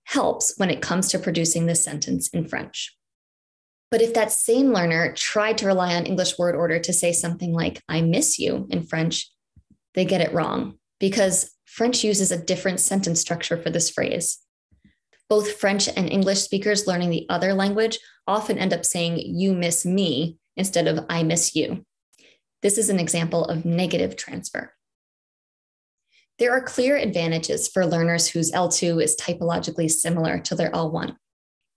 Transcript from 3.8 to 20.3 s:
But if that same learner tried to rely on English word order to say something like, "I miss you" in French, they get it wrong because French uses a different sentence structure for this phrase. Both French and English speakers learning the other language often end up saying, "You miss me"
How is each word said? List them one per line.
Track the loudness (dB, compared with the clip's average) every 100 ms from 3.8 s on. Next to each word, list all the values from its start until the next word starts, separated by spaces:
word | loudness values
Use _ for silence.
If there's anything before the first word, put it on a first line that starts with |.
| _
But | 2
if | 2
that | 2 2
same | 2 4 4 6
learner | 4 4 2 0
tried | -2 -2 0 2 2
to | 2
rely | 2 2 0
on | 0
English | 0 0 0
word | 0 2
order | 0 0
to | 0
say | 0 2
something | 0 -2 -4 -2
like, | -2 -2 -4 -4
"I | 0
miss | 2 2 2 0
you" | -2 -2 -4
in | -6
French, | -4 -2 -2 -2 -8 _ _ _ _ _ _
they | -2 2
get | 2
it | 2
wrong | 0 -2 -2 -4 -8 _ -4
because | 0 2 2 2 -2 -8 _
French | -2 0 2
uses | 0 2 2
a | 0
different | -2 -2 0 0
sentence | 0 0 0 0
structure | -2 -4 -4 -4
for | -2
this | -2 -2
phrase. | -2 -2 -2 -4 -6 _ _ _ _ _ _ _ _ 0
Both | 0 0
French | 0 0 0 0
and | -2 0
English | 2 2 2
speakers | 0 -2 0 0 0
learning | 0 0
the | 0 -2
other | 0 0
language | 2 2 2 0 -2 -10 _ -2
often | -2 0 -2
end | 0
up | 0 0
saying, | 0 -2 -2
"You | -4 0 2
miss | 2 0 0 0
me" | 2 2 0 -2